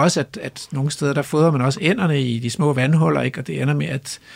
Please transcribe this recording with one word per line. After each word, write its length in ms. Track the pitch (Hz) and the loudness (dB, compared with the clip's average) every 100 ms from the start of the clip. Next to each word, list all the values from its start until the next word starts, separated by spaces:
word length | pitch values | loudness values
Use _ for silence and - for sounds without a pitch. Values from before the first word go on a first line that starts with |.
også, 180 | 156 175 | 2 2
at, 180 | 139 - | -2 -6
at 260 | - - - | -12 -14 -8
nogle 180 | 139 139 | -4 -2
steder, 220 | - 147 | -2 -2
der 100 | 139 | -2
fodrer 280 | 143 151 165 | 0 2 4
man 100 | 147 | 4
også 180 | 127 135 | 2 2
ænderne 400 | 156 226 185 147 | 0 2 2 2
i 160 | 127 117 | 0 -2
de 120 | 120 | -4
små 220 | 113 147 | 0 0
vandhuller, 500 | 143 135 160 160 147 | 2 2 4 4 2
ikke? 180 | 127 - | -2 -4
Og 60 | - | -8
det 160 | - | -4
ender 120 | 135 | -2
med, 120 | 147 - | -2 -2
at, 320 | 135 - - - | -6 -8 -14 -16